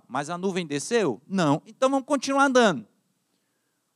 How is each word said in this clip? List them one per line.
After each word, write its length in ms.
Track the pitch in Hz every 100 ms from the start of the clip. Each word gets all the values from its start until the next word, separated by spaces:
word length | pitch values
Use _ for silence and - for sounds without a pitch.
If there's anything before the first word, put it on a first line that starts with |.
| -
mas 220 | 127 151
a 80 | 175
nuvem 300 | 190 180 160
desceu?" 560 | 143 - 233 175 104 -
"Não." 360 | 190 170 -
"Então 240 | - - 262
vamos 160 | 277
continuar 400 | 254 285 262 277
andando." 420 | 277 254 220 135 - _ _ _ _ _ _ _ _ _ _